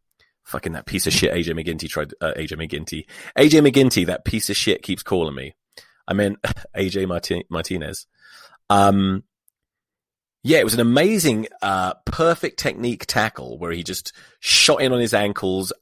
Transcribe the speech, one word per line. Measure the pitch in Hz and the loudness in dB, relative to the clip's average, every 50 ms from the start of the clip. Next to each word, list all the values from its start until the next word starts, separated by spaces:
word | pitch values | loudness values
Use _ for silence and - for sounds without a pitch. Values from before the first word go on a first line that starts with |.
| _ _ _ _ _ _ _ _ _ | _ _ _ _ _ _ _ _ _
Fucking | - - 65 - 87 82 | -10 -10 -8 -6 -6 -8
that | - - | -8 -10
piece | - - 92 - | -6 -6 -4 -2
of | - - | -2 0
shit, | - - - - | 0 0 0 0
A | 87 | -2
J | 82 85 78 | -4 -4 -6
McGinty | 80 78 85 80 82 - 76 | -6 -6 -6 -8 -8 -8 -8
tried, | - 78 76 73 - - | -6 -8 -8 -8 -8 -8
uh, | - 80 - | -6 -6 -6
A | - 80 | -6 -8
J | 76 78 | -10 -10
McGinty. | 76 82 78 73 73 80 - 80 78 - - - - - - - | -10 -10 -8 -8 -8 -8 -10 -12 -12 -14 -16 -18 -20 -16 -4 2
A | - 143 151 | 4 6 8
J | 147 156 | 8 8
McGinty, | 147 139 117 135 135 127 - 107 87 | 6 6 6 6 4 4 4 2 0
that | 85 87 - - | 0 -2 -4 -4
piece | - - 110 - - | -4 -4 -4 -4 -4
of | 101 | -4
shit | - - 110 92 - - | -2 0 0 -2 -2 -2
keeps | - 92 - | -8 -8 -6
calling | - - 101 90 82 78 69 | -4 -2 -2 -2 -2 -2 -6
me. | 65 65 67 - _ _ _ - - - _ _ _ - | -10 -12 -14 -16 _ _ _ -20 -20 -20 _ _ _ -6
I | - 92 | -4 0
meant | 101 104 98 104 - - - - | 0 0 0 0 -2 -4 -6 -6
<laughs> | - - - - | -6 -8 -10 -6
A | - 98 | -4 -4
J | 92 90 98 95 | -2 -2 -2 -2
Marti-, | 92 87 85 - - 85 87 - - | -2 -4 -4 -4 -4 -6 -6 -6 -6
Martinez. | 82 82 82 - 92 85 76 73 - - - _ _ _ _ - - - - - _ _ _ - | -8 -6 -6 -6 -6 -6 -6 -8 -10 -14 -16 _ _ _ _ -20 -20 -20 -20 -20 _ _ _ 2
Um, | 101 101 98 101 101 98 95 95 95 98 - _ _ _ _ _ _ _ _ _ _ _ _ _ _ _ _ _ _ _ _ _ _ _ - | 4 6 6 6 6 4 2 2 0 -4 -6 _ _ _ _ _ _ _ _ _ _ _ _ _ _ _ _ _ _ _ _ _ _ _ 0
yeah, | 123 160 151 | 2 4 4
it | 98 | 4
was | 110 113 | 2 2
an | 120 | 2
amazing, | 117 117 120 143 165 202 226 202 160 147 113 107 110 - - - 101 | 2 4 4 4 4 4 2 2 2 2 2 0 -2 -8 -8 -6 -2
uh, | 98 95 92 92 92 - _ - | -2 0 0 0 -2 -4 _ -8
perfect | - - - 160 165 170 - - 151 - - | -6 -2 0 2 2 2 0 -4 -8 -6 -4
technique | - 135 - 98 120 123 117 - - | -4 -4 -4 -2 -4 -4 -4 -6 -6
tackle | - - 123 107 110 - - 64 60 58 | -2 0 0 0 0 -4 -8 -12 -12 -10
where | 76 87 85 | -8 -8 -6
he | 82 87 | -6 -6
just | 85 - 92 - - - - - - - _ _ | -6 -8 -10 -10 -10 -14 -18 -18 -20 -20 _ _
shot | - - - - - - 147 - 131 | -2 2 4 4 6 6 4 4 4
in | 127 127 | 2 2
on | 123 | 2
his | 120 110 - | 0 2 2
ankles | 101 104 104 101 - - 95 92 95 95 92 - _ | 2 2 0 -2 -2 -2 -2 -2 -2 -2 -6 -8 _